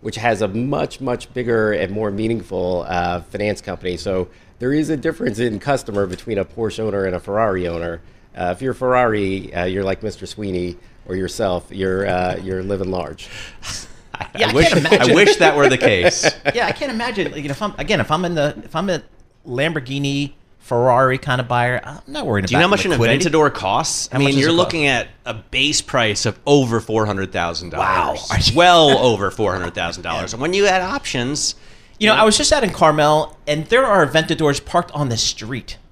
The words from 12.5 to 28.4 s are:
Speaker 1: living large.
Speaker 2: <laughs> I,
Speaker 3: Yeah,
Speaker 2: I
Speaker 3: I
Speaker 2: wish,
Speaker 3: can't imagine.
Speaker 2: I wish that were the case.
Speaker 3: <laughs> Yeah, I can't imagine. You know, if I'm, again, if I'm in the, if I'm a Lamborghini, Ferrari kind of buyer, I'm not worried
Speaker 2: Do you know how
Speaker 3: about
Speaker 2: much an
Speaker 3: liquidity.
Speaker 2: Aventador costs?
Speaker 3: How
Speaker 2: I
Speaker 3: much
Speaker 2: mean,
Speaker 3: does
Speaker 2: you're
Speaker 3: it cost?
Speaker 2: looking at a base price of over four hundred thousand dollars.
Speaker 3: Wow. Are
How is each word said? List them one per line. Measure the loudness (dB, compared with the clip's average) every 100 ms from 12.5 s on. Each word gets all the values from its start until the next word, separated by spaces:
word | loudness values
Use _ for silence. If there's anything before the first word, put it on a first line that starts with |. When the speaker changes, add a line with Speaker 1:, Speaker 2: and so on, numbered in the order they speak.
| -6
Speaker 1:
living | -4 -4 -4
large. | -4 -6 -10 -16
Speaker 2:
<laughs> | -16 -16 -16 -12 -12 -14 -20 -16
I, | -14 -12 -2
Speaker 3:
Yeah, | 0
Speaker 2:
I |
Speaker 3:
I |
Speaker 2:
wish, | 4 4
Speaker 3:
can't | 4 4
imagine. | 4 6
Speaker 2:
I |
wish | 6 6 6
that | 4 6
were | 4
the | 6
case. | 4 4 2 2
Speaker 3:
<laughs> | 0 0 -2
Yeah, | 0 0
I |
can't | -2 -4
imagine. | -4 -4 -4 -4
You | -6
know, | -8
if | -6
I'm, | -6 -6
again, | -2 0
if | 2
I'm | 0
in | 0 0
the, | -2 -2
if | -8 -6
I'm | -4
a | -4 -6 -20 -20 _
Lamborghini, | -8 -2 -2 -2 -6 -4 -2 -2 -4 -8 _ _
Ferrari | -4 2 4 4 4 2
kind | -2 -2
of | 0
buyer, | 0 0 -2
I'm | -6 -16 -12
not | -8
worried | -2 -2 0
Speaker 2:
Do |
you | 2
know |
how | 4
Speaker 3:
about | 2
Speaker 2:
much |
an | 2
Speaker 3:
liquidity. | 2 2 2
Speaker 2:
Aventador | 2 4 2
costs? | 2 -2 0 -2 -4 -4
Speaker 3:
How | 0
Speaker 2:
I |
Speaker 3:
much | 2
Speaker 2:
mean, | 4
Speaker 3:
does |
Speaker 2:
you're | 2
Speaker 3:
it |
cost? | 2
Speaker 2:
looking | 2 2 0
at | 0 -4 -12 -10
a |
base | -10 -6 -2 0 0
price | -2 0 2 0 -2
of | -4 4
over | 4 6 0
four | 0 -2 0
hundred | -2 -4
thousand | -4 -4 -4 -8
dollars. | -4 0 0 0 -4 -2
Speaker 3:
Wow. |
Are | 0